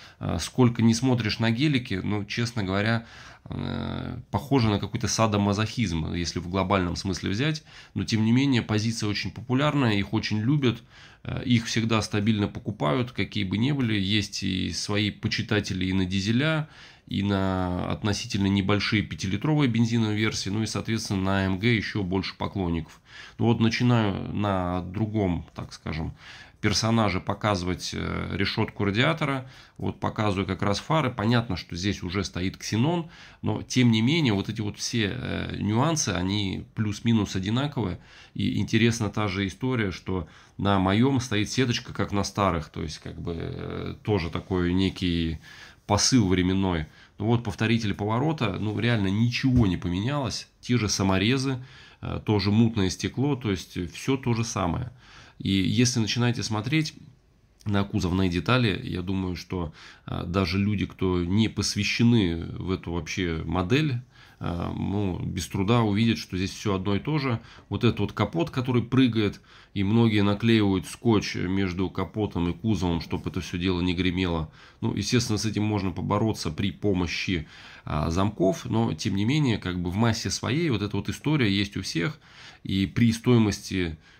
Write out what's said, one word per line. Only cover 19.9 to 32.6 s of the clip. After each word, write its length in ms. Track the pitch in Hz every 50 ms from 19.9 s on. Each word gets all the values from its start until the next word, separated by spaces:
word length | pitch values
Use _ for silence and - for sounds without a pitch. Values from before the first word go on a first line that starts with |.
| 117 117 110 107 104
версии, 320 | 104 110 107 - - - 95
ну 140 | 98 107
и, 40 | 110
соответственно, 540 | 104 - 101 - 107 113 110 - - 107 92
на 180 | 95 95 98 98
А 40 | 95
М 140 | 95 95 90
Г 100 | 104 120
ещё 340 | 120 101 92 - - 107
больше 320 | 95 87 95 98 90 - - -
поклонников. 640 | 98 92 - 98 92 85 85 82 80 - - - _ - - - - - - -
Ну 60 | 107
вот 160 | 117 117 -
начинаю 720 | 113 113 113 - 123 123 120 117 110 101 92 92 92 -
на 480 | - 98 104 104 98 92 90 87 90 92
другом, 640 | 87 90 92 104 110 107 107 110 98 90 85 80 78 - -
так 200 | - - - -
скажем, 400 | - - 87 78 78 80 80 - - - - - - - - - _
персонаже 580 | - 107 98 - 117 113 113 113 110 98 87 92
показывать, 720 | - - 101 - - 104 101 87 87 90 90 82 - -
э, 440 | 90 90 87 87 87 87 87 87 90 90
решётку 480 | 98 - - 110 107 - - - 104
радиатора. 640 | 101 98 110 135 156 165 160 156 139 135 131 123 131 - - - - _
Вот 240 | - 101 95 92 -
показываю 460 | 101 98 98 - 107 107 92 98 92
как 160 | 90 95 -
раз 160 | - 104 98 -
фары. 320 | - - 156 170 - 123
Понятно, 480 | - - 101 113 123 117 113 123 92 80
что 180 | - - 101
здесь 260 | 85 92 104 95 -
уже 220 | - 87 87 101 90
стоит 320 | - - - 92 95 82
ксенон, 540 | -